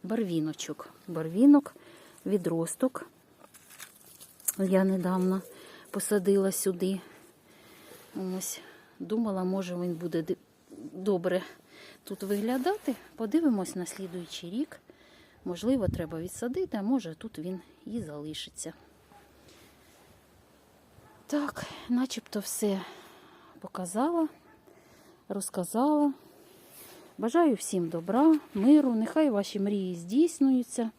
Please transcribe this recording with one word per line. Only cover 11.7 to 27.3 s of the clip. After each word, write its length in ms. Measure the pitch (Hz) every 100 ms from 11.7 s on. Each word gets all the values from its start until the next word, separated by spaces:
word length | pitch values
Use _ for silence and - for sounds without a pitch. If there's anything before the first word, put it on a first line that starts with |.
| - - -
тут 180 | - 196
виглядати. 720 | 196 202 220 254 285 415 - 233 - -
Подивимось 600 | 226 311 320 214 180 185
на 100 | 180
слідуючий 640 | - 190 180 165 - 170
рік. 300 | 214 302 - _ - - - - -
Можливо, 440 | - 175 220 269 185
треба 320 | - 160 165
відсадити, 560 | 180 - 247 311 370 220
а 60 |
може, 320 | 202 262 185
тут 240 | 156 220 -
він 220 | 165 185 - - -
і 160 | 214
залишиться. 720 | 160 147 151 151 - - 160 - - _ _ - - - - - - - - - - - _ - _ _ _ _ _ - - - -
Так, 380 | 294 285 - - - -
начебто 520 | 240 262 - - 214
все 400 | 196 - 208 190 175 - - - - - - -
показала. 680 | - - 180 202 277 339 311 - - - - - - - - - _
Розказала. 840 | 196 196 - 175 220 277 302 294 269 - - - - - - - - - -
Бажаю 360 | 214